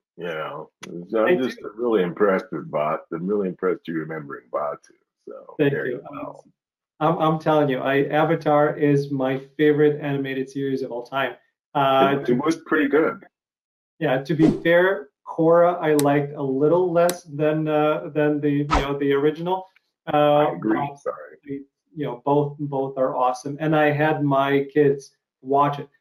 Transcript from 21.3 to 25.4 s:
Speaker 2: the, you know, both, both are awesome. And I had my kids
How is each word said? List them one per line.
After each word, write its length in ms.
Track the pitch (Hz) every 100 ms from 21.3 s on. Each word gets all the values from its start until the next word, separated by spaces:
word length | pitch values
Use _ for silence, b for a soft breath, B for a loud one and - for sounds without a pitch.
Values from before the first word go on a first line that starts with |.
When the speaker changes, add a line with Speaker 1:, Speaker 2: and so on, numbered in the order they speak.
| -
Speaker 2:
the, 100 | 143 139 - _ _ 165
you 100 | 131
know, 160 | 120
both, 320 | 143 147 143 -
both 380 | 143 139 135 135
are 180 | 131 131
awesome. 420 | 127 - 139 143
And 160 | 156 156
I 160 | 151
had 320 | 139 156 151
my 420 | 143 135 139 139 139
kids 420 | 151 143 143 - _ _ _